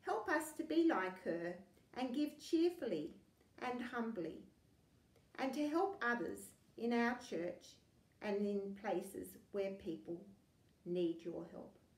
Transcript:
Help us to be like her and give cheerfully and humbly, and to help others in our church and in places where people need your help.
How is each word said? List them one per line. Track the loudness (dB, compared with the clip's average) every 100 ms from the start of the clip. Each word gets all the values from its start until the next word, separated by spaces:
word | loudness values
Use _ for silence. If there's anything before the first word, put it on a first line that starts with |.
Help | 0 -2 2
us | 2 0 -6
to |
be | 2 6 6
like | 6 2 -2
her | -2 0 -2 -6 -12 -20 _ -4
and | 0 2
give | 0 -2
cheerfully | 2 4 4 2 -2 0 -2 -10 -20 _ -20 -6
and | -4 -2 -4
humbly, | -2 -2 -2 -4 -6 -16 _ _ _ _ _ _ -20 _ -4
and | -2
to | 0 2
help | 4 2 2 2
others | 2 0 -4 -12 -18 -20 -2
in | 2
our | 4 4 2
church | -4 -2 -2 -4 -14 -20 _ _ _ _
and | -2 0 2
in | 0 -2 -4
places | -2 -2 -2 -8 -10 -12 -8
where | -2 -2
people | -2 -6 -6 -6 -8 -10 -20 _ _ _ _ -2
need | 2 2 0
your | -6 -8 -8
help. | -12 -14 -18 _